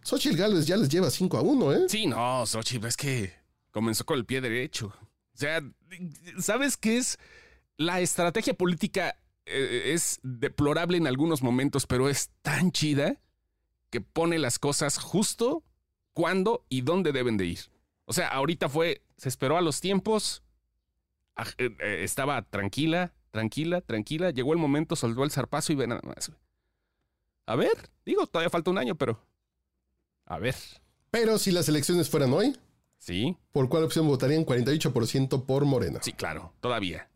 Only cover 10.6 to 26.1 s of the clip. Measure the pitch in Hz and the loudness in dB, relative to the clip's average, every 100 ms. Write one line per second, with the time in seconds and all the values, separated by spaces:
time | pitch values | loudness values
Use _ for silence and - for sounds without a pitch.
10.6 | 147 151 175 175 151 127 165 151 127 123 | 0 2 0 2 2 2 2 2 2 2
11.6 | 139 139 - - 135 131 - _ - 147 | 2 -2 -2 0 2 0 -4 _ -6 0
12.6 | 180 - 156 139 156 285 _ _ _ _ | 2 2 2 2 2 -2 _ _ _ _
13.6 | _ _ _ 120 - - 165 165 127 - | _ _ _ -10 -6 0 2 2 0 0
14.6 | 143 143 156 - - 180 220 - 233 320 | 0 0 0 -2 -2 0 0 0 0 0
15.6 | - _ _ _ _ - 165 190 185 170 | -6 _ _ _ _ -2 0 2 2 0
16.6 | - 131 127 180 165 135 123 107 90 82 | -2 -2 2 2 2 2 2 2 0 -4
17.6 | - _ _ _ - 120 165 135 139 175 | -10 _ _ _ -6 -4 -2 0 -2 0
18.6 | 165 143 165 - _ _ 131 - 131 165 | -2 0 0 -2 _ _ -8 -4 0 2
19.6 | 170 - 180 196 208 214 - - - _ | 2 0 0 0 2 0 0 -6 -14 _
20.6 | _ _ _ _ _ _ _ - 113 - | _ _ _ _ _ _ _ -10 -10 -4
21.6 | 123 104 98 92 98 - 139 135 - 101 | -6 -4 -4 -4 -4 -2 -2 -2 -4 -4
22.6 | 98 131 160 170 180 - _ 107 110 - | -4 -2 0 0 -2 -8 _ -4 -2 -2
23.6 | 165 175 - 110 104 156 185 131 127 170 | -2 -2 -2 -4 -4 -2 -2 0 0 2
24.6 | 151 143 156 165 117 117 143 143 123 143 | 2 2 0 -2 -2 0 -2 -2 -2 -4
25.6 | - 143 117 113 - | -2 0 0 -4 -8